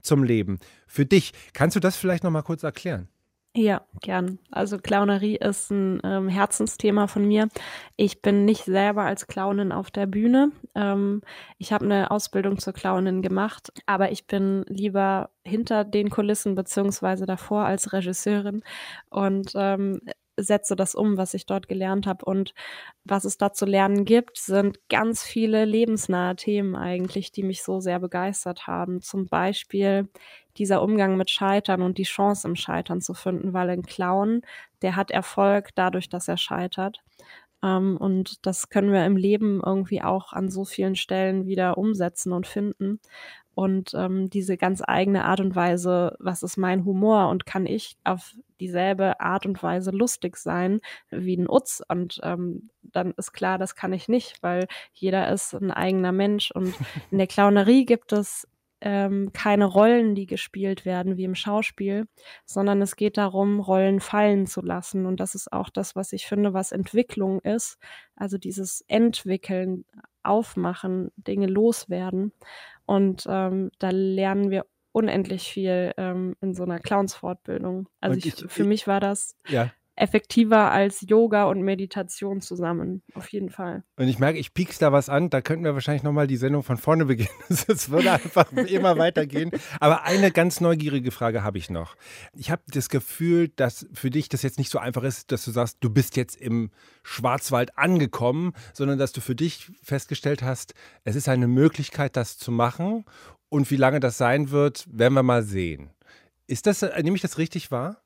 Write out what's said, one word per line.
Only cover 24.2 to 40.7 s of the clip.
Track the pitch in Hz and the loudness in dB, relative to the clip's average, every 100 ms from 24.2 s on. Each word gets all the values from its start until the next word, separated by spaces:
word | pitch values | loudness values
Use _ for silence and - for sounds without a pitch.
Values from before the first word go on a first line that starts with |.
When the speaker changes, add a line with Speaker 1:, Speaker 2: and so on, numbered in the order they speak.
| 240 - | 4 -12
Speaker 2:
sind | - 196 202 - _ | 0 2 2 -2 _
ganz | - 226 233 | 0 2 -2
viele | - 226 220 214 214 | -6 -2 2 2 2
lebensnahe | 220 226 220 - 180 180 180 | 2 2 0 0 0 0 -2
Themen | - 208 196 185 | -2 0 0 -4
eigentlich, | 180 180 185 202 185 | -4 -4 -4 -6 -8
die | - | -6
mich | 190 190 | -6 -6
so | - 190 | -4 -4
sehr | 185 180 | -2 -4
begeistert | 180 180 190 196 180 175 - | -4 -4 -4 -4 -8 -10 -6
haben. | 175 175 180 | -4 -4 -6
Zum | - 196 185 | -6 -6 -2
Beispiel | 165 185 202 - 196 196 196 196 - - - _ - | 0 0 -2 -4 0 2 2 -2 -10 -20 -20 _ -6
dieser | 196 190 | 2 2
Umgang | 202 214 190 190 | 4 2 2 2
mit | 185 | 0
Scheitern | - 196 202 202 185 | 0 2 2 2 0
und | 180 185 | 0 0
die | |
Chance | 190 - 202 202 - | -4 0 0 0 -4
im | 170 | -6
Scheitern | - 170 - 175 | -4 -4 -4 -6
zu | - | -6
finden, | 180 190 180 190 | -6 -4 -4 -4
weil | 180 180 | -2 -2
ein | 180 | -2
Clown, | - - 180 190 208 233 - - - _ | -6 -6 0 2 2 0 -4 -20 -20 _
der | 185 185 | -2 -2
hat | 196 | -2
Erfolg | - 190 - 196 202 202 - | -4 -2 2 4 2 0 -2
dadurch, | 185 185 - | 0 0 -6
dass | 180 175 | -8 -4
er | 175 | -4
scheitert. | - - 180 - 190 - _ _ - - _ _ | -4 -4 -4 -4 -6 -8 _ _ -20 -20 _ _
Ähm, | 190 185 190 185 | 0 2 2 0
und | 196 185 185 - 190 | 0 0 -2 -4 -4
das | 185 - | -4 -2
können | 208 202 | 2 4
wir | 196 175 | 4 4
im | 196 | 4
Leben | 196 208 214 196 - | 4 2 2 0 0
irgendwie | 190 190 202 | -2 -2 -2
auch | - 190 - | 0 -2 -4
an | - 190 | -6 -4
so | 190 | -4
vielen | 196 | -8